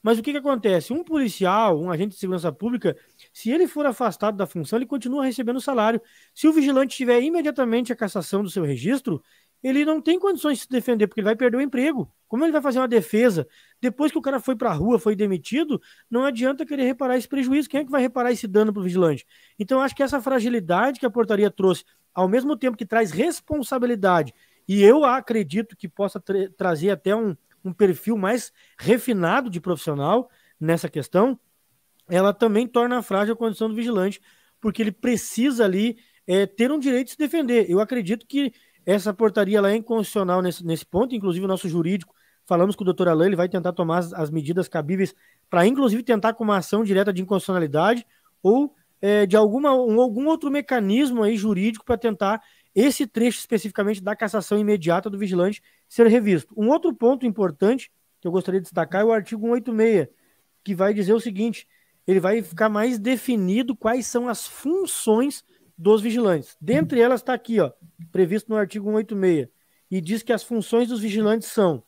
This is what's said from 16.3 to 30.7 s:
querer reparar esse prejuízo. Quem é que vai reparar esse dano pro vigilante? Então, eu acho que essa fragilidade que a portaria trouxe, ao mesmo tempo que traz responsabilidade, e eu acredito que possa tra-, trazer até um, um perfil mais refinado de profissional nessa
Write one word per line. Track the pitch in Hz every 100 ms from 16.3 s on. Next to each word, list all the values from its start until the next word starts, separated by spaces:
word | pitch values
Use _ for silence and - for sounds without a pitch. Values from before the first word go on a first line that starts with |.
| 226 254 277 294
querer | 285 254
reparar | 254 262 247
esse | 226
prejuízo. | 277 254 277 285
Quem | 269
é | 269
que |
vai | 277
reparar | 247 254 240
esse | 247 214
dano | 196 220
pro | 208
vigilante? | 185 180 170 135 _ _ _ _
Então, | 202 262
eu |
acho | 269 -
que |
essa | 269 277
fragilidade | 247 262 226 240 170 175 247 262
que | 247
a |
portaria | 240 226 208 208
trouxe, | - 190 180 - _ _
ao | - 185
mesmo | 233 262 294
tempo | 262 214
que | 214
traz | 226 214
responsabilidade, | 156 311 - _ 302 247 262 240 240 190 175 139 _ _ _ -
e | 196
eu | 202 285 285
acredito | 254 - 226 165 180 226 -
que | 175
possa | - 196 190
tra-, | - 196 190 _
trazer | 185 156 185
até | 185 - 214
um, | 220 156 _ _
um | 190
perfil | 175 202 160 - 226
mais | 190 240 - _ _ _
refinado | 156 240 - 208 170 233 247
de | 175
profissional | 180 165 - 143 143 220 247 _ _ _
nessa | 156